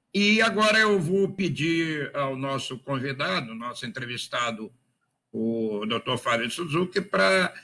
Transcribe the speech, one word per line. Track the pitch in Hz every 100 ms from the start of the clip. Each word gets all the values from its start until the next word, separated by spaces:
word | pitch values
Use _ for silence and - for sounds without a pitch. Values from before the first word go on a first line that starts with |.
| _
E | 196 208 214
agora | 226 196 214 214
eu | 214 202
vou | 160 196 190
pedir | 196 175 131 160 165 160 151 135
ao | 143 139 131
nosso | 139 131 - 127
convidado, | - 135 139 135 165 180 117
nosso | 113 120 117
entrevistado, | 120 131 123 117 - 127 120 110 107 _ _ _ _ _ _
o | 113 113 113 110 104 107
doutor | 113 - 123
Fábio | 123 117 120
Suzuki, | 160 170 160 180 196
pra | 185 190 190 190 180 -